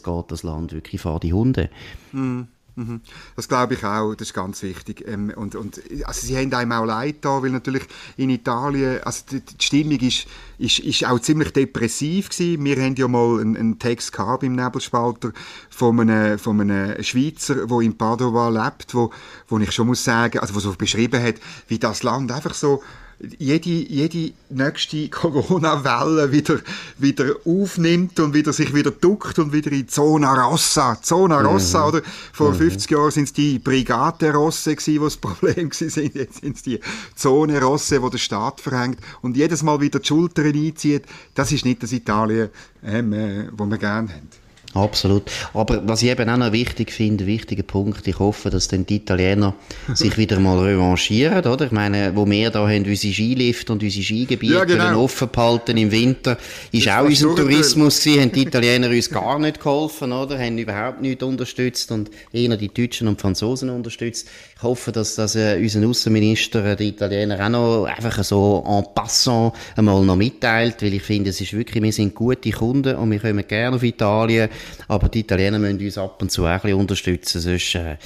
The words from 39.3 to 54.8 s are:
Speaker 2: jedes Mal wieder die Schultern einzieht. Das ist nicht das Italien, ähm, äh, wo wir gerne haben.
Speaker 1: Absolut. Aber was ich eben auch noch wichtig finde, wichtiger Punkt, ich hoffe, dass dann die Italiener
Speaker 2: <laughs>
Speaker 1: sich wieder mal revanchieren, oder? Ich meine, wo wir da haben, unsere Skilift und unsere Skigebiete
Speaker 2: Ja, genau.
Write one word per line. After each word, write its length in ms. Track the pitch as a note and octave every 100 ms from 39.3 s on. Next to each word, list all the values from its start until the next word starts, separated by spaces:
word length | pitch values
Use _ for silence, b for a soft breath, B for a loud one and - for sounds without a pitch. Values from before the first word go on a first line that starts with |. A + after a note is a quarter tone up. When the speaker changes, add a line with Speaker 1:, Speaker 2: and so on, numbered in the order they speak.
| B2
Speaker 2:
jedes 260 | D#3+ D#3+
Mal 180 | D#3 D3
wieder 200 | C#3+ C#3+
die 60 | -
Schultern 380 | D3+ E3+ - D3+
einzieht. 500 | D3 D#3+ D#3 D3+ C#3+ - B B
Das 180 | - C#3
ist 120 | C#3+
nicht 180 | B2 B2
das 100 | A#2
Italien, 580 | B2 - G#2+ A2 A2 G#2+ B B _
ähm, 280 | G#2+ G#2+ A#2+
äh, 320 | G#2 G#2+ G2+ -
wo 120 | G#2+ G#2
wir 120 | A2
gerne 300 | G#2 G#2+ A2+
haben. 200 | D2+ D2 - - - - F#2+
Speaker 1:
Absolut. 540 | G2+ - F#2+ G2 - B B
Aber 340 | - A2 A2 F#2+
was 160 | A2
ich 60 | A#2+
eben 200 | B2 A2+
auch 80 | B2
noch 140 | A#2+
wichtig 400 | A2 B2 - A2+
finde, 360 | - A2 G#2+ F#2+
wichtiger 360 | A2 - G2
Punkt, 460 | F#2+ G2 G2+ G2+ -
ich 100 | F2+
hoffe, 320 | G2 G#2 G2+
dass 160 | F2+ -
dann 180 | F#2+
die 120 | F2+ G#2
Italiener 580 | - F#2 F#2 G2+ G2+ G2 B
Speaker 2:
<laughs> 200 | B B
Speaker 1:
sich 240 | A#2+ A2 G#2
wieder 220 | G#2+ F#2+
mal 180 | F#2+ F#2
revanchieren, 840 | F#2 G2 F2+ F2+ - G#2+ D3+ F#3+ C#3+
oder? 200 | B2 C#3+
Ich 40 |
meine, 460 | A2 G#2 G2+ G2 G2
wo 120 | G2+
wir 220 | G#2 A2+
da 160 | A2 G#2
haben, 160 | G#2
unsere 300 | G2+ G2+ G#2+
Skilift 560 | F#2 A2 B2+ B2 A#2+ -
und 140 | G#2+
unsere 180 | G#2 G2
Skigebiete 500 | F#2 A2 B2+ B2+ A2+
Speaker 2:
Ja, 120 | E3+
genau. 180 | F#3 F3